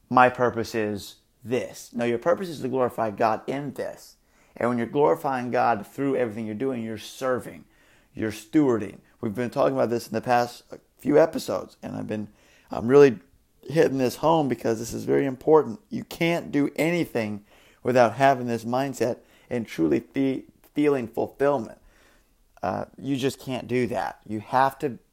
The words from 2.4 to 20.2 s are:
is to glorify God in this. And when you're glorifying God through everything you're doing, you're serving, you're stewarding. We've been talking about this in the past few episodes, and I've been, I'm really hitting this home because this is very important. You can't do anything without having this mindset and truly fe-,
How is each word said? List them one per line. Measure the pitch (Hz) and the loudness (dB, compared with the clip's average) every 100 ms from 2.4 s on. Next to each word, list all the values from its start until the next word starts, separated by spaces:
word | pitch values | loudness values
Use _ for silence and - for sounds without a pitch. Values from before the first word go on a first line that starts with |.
| 185 | -2
is | 143 | -8
to | 131 | -4
glorify | 131 120 - 113 | -2 -2 -2 -4
God | 101 113 107 - | 0 0 0 -4
in | 139 143 | -6 -8
this. | - 95 - - _ _ _ _ - | -8 -10 -10 -20 _ _ _ _ -4
And | 117 | -2
when | 120 | 0
you're | 113 | -2
glorifying | 143 156 160 147 131 123 | 2 4 2 0 -4 -2
God | 123 120 110 101 | 0 2 0 -4
through | - 139 131 | -6 -2 0
everything | 120 107 110 | -2 -4 -8
you're | |
doing, | 107 135 123 | -4 -4 -4
you're | 113 107 | -6 -10
serving, | - - 131 123 - 80 - _ _ _ _ | -12 -6 -4 -2 -6 -18 -20 _ _ _ _
you're | - 110 | -6 -6
stewarding. | 104 - 156 139 113 98 - _ _ | -6 0 2 4 2 -2 -12 _ _
We've | 117 | -6
been | 104 120 | -4 -4
talking | 139 131 | 2 2
about | 135 117 | 2 0
this | 117 - | 0 -4
in | |
the | 110 | -6
past | 127 123 120 - _ - _ _ | 0 2 0 -6 _ -20 _ _
few | 127 147 | 2 4
episodes, | 160 - - 95 - _ | 4 2 -4 -6 -6 _
and | 104 104 | -10 -10
I've | 104 | -6
been, | 107 104 _ _ _ _ | -8 -8 _ _ _ _
I'm | - 110 | -6 4
really | 143 139 104 - _ _ _ | 8 8 6 -10 _ _ _
hitting | - 156 - 135 | -4 2 2 2
this | 123 - | -2 0
home | 151 165 139 | 0 2 0
because | 120 123 113 | -2 -2 -4
this | 117 | -6
is | 113 | -8
very | 113 139 139 | 0 0 0
important. | 123 - 156 123 104 _ | -2 4 6 4 -6 _
You | 123 | -10
can't | - - 170 170 - | -10 -2 0 0 -2
do | 143 139 - | -2 0 0
anything | 160 175 151 120 107 104 - _ _ _ | 0 0 -2 -2 -4 -6 -14 _ _ _
without | - 127 113 | 2 4 4
having | 110 139 127 123 | 6 4 4 -2
this | 117 | -4
mindset | 107 127 139 123 117 113 _ _ _ | -2 -2 -2 -2 -2 -4 _ _ _
and | 120 107 | -6 -6
truly | - 160 135 | -2 0 0
fe-, | - 139 | -2 -2